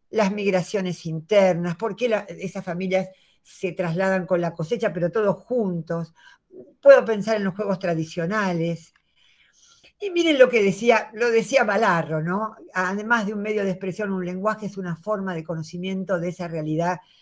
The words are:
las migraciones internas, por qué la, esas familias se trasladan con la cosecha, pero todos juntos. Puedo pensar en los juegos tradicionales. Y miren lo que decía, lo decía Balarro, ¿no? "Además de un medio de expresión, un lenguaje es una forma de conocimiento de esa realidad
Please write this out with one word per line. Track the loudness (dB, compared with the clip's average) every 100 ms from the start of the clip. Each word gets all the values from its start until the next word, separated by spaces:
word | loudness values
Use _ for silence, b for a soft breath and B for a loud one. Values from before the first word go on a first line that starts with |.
| _
las | 0 0
migraciones | 0 0 0 0 -4 -4 -4
internas, | -6 -8 2 4 4 2 -2 -4
por | -6 -4
qué | -2
la, | -2
esas | -4 -10 -10 -8
familias | -8 -6 -2 -2 -2 b b b
se | _ -8 -6
trasladan | -4 -4 0 0 0
con | 0 -2
la | -2
cosecha, | -4 -4 -2 -2
pero | -2 -2
todos | 0 0 -2
juntos. | -2 -2 -2 -4 -4 -6 -8 _ b b _ -20 -20 _
Puedo | 10 10
pensar | 8 -2 -2 -2
en |
los | -2
juegos | -4 -4 -2
tradicionales. | -2 -2 -4 -6 -4 -2 0 0 -2 -4 -10 _ _ b b b b b b b b -10
Y | -4
miren | 0 4 6
lo | 6
que | 6
decía, | 2 2 4 4 2
lo | -4 0
decía | 2 2 2
Balarro, | 2 2 2 2 0 -2
¿no? | -2 -2 -4 -10 -10
"Además | -4 -4 -2 0 0 0
de |
un | -4
medio | -4 -2
de | -2
expresión, | -4 -6 -6 -4
un | -4
lenguaje | -4 -4 -4 -4 -6
es | -8
una | -8 -6
forma | -6 -4 -4
de | -6
conocimiento | -6 -8 -8 -8 -6 -6 -4 -4
de | -4
esa | -6 -8
realidad | -6 -4 -2 -2 -4 b b